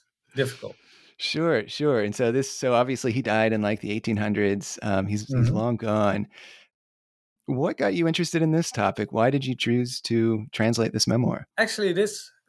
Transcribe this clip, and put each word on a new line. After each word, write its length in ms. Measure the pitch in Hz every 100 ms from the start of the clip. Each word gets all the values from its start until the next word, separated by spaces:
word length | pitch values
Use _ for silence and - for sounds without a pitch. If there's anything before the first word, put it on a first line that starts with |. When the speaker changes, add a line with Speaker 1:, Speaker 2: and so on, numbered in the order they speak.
| _ _ _ -
Speaker 1:
difficult. 400 | 123 - - - _ - - -
Speaker 2:
Sure, 500 | - 147 165 123 -
sure. 340 | - 147 123
And 140 | 104 104
so 160 | 120
this, 200 | 127 139
so 240 | - 127 120
obviously 360 | 127 127 127
he 120 | 120
died 300 | 113 110 110
in, 100 | 110
like, 180 | 104 107
the 80 | -
eighteen 280 | 107 117 104
hundreds. 600 | 107 104 101 101 - -
Um, 240 | 107 95 98
he's, 140 | 104
he's 260 | 107 131 120
Speaker 1:
Mm-hmm. 80 | 107
Speaker 2:
long 220 | 117 117
gone. 500 | 113 107 104 98 101 - - - _ _ _ _ _ _ _ _ -
What 300 | 131 170 -
got 180 | 202 185
you 120 | 165
interested 360 | 160 170 165
in 80 | 160
this 180 | 160 170
topic? 420 | - 101 - 104
Why 200 | - 120
did 160 | 139 131
you 80 | 123
choose 440 | 120 123 123 123
to 440 | - 117 113 110 113
translate 420 | - 110 117 113
this 140 | 110 -
memoir? 400 | 117 117 - - -
Speaker 1:
Actually, 360 | 220 - 196
this 380 | 175 208 - - _